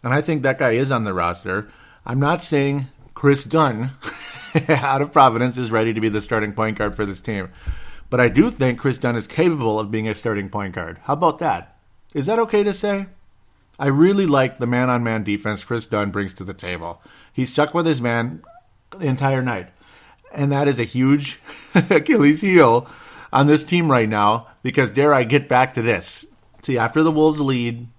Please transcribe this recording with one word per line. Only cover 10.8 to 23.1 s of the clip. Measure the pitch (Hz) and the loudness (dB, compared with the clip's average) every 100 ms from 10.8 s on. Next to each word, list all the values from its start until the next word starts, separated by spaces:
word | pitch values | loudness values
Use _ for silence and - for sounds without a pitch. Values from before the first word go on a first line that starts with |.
| 85 82 | -10 -12
How | - | -6
about | 143 170 156 | 0 0 0
that? | 165 87 - _ _ _ _ | -4 -4 -8 _ _ _ _
Is | 151 139 | -8 -2
that | 226 | 0
okay | 226 214 | 0 0
to | 202 | 0
say? | 196 208 196 196 - _ _ _ _ _ _ | -2 -4 -4 -6 -16 _ _ _ _ _ _
I | 139 | 0
really | 139 175 202 185 | 4 4 4 2
like | 143 127 - | 2 2 -2
the | 120 | -2
man-on-man | 123 127 123 117 113 | 0 0 0 0 -2
defense | 104 101 107 104 | -2 -4 -4 -6
Chris | - 117 113 | -6 -8 -4
Dunn | 107 101 | -4 -2
brings | 98 98 | -4 -6
to | - | -8
the | 92 | -14
table. | 95 90 87 85 85 - - - | -12 -10 -10 -10 -14 -20 -20 -14
He's | - 127 | -6 -4
stuck | - 147 | 0 0
with | 170 | 0
his | 165 139 | 0 0
man | 120 117 117 156 - - _ _ _ | -2 -2 -4 -8 -18 -20 _ _ _
the | 190 160 | -6 -4
entire | 131 135 135 | -2 0 0
night. | 127 107 87 _ _ - - _ _ | -2 -6 -10 _ _ -20 -20 _ _
And | - 143 | -4 -2
that | 139 143 | 2 0
is | 131 | 0
a | |
huge | 107 123 131 143 143 - - - | -2 0 2 2 0 -14 -20 -20
<laughs> | - - 180 | -2 0 4
Achilles | 180 - 254 143 156 | 2 4 4 4 4
heel | 202 180 135 117 120 - - | 4 6 8 6 0 -20 -20